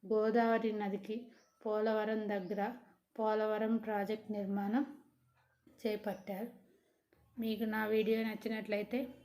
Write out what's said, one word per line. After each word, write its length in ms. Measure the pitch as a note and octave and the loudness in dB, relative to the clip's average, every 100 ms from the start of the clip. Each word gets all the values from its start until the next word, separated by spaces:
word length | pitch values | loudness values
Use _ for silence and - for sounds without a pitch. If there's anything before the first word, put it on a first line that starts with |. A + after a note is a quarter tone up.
| F#3+ | 2
గోదావరి 640 | G#3+ A3 A3 A3+ A3+ A3 | 2 4 4 4 4 2
నదికి 440 | G#3+ G#3 G3 G3 A3 B3 - _ _ A3 | -2 -2 -4 -4 -8 -8 -20 _ _ -2
పోలవరం 640 | G#3+ A3 G#3+ G#3+ A3 G#3+ | 0 2 2 2 0 0
దగ్గర 440 | G3+ F3+ G3+ G3+ B3 - _ _ - | -2 -2 -2 -2 -4 -16 _ _ -2
పోలవరం 580 | A3 G#3+ G#3+ G#3+ A3 A3+ | 2 2 2 2 2 2
ప్రాజెక్ట్ 540 | A3 G#3 G3 G#3+ - | 0 -2 0 -4 -4
నిర్మాణం 560 | G#3 G3 G3+ G3+ A3+ D4 - - _ _ _ _ _ _ | -4 -2 -2 2 2 0 -4 -20 _ _ _ _ _ _
చేపట్టారు. 840 | - A3 G#3 G#3+ F#3+ - F#3+ A#3 - _ _ _ _ _ _ _ - | -6 -4 -2 -4 -8 -8 -8 -8 -12 _ _ _ _ _ _ _ -6
మీకు 260 | A3+ G#3+ | -4 -2
నా 220 | A3 G#3+ G#3+ | 0 0 2
వీడియో 360 | A3 G#3+ A3 | 4 4 2
నచ్చినట్లయితే 920 | A3 G#3+ A3+ A3 G#3 G#3 G#3 A#3+ B3+ - | 0 -2 -4 -4 -2 -2 -2 -2 -4 -8